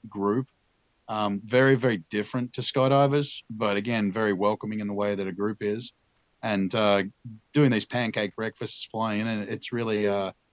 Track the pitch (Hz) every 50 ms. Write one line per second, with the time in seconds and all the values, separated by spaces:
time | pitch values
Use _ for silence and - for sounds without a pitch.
0 | - 110 - 101 98 101 107 127 131 - _ _ _ _ _ _ _ _ _ _
1 | _ - 110 107 104 101 101 101 113 107 123 127 131 135 135 123 123 123 113 90
2 | 82 - 107 104 104 - - 123 123 117 - - 123 - - 131 131 135 139 139
3 | 143 139 143 147 143 - - - - - 113 107 110 104 101 101 104 120 117 113
4 | 104 98 92 110 110 107 98 92 101 104 107 - - 107 110 107 104 104 101 101
5 | 104 104 101 98 98 95 90 92 101 107 104 - 107 104 104 117 127 - - _
6 | _ _ _ _ _ _ _ _ - 113 104 98 95 92 - 113 107 104 101 98
7 | 92 101 - _ - 120 110 107 _ _ - 151 147 131 117 107 - - - 123
8 | 120 107 - 110 104 98 - - 110 110 - - 117 107 - - - - - 110
9 | 110 110 104 104 110 117 113 107 101 104 110 107 - - 120 117 117 113 107 104
10 | 104 101 101 101 98 92 - _ _ _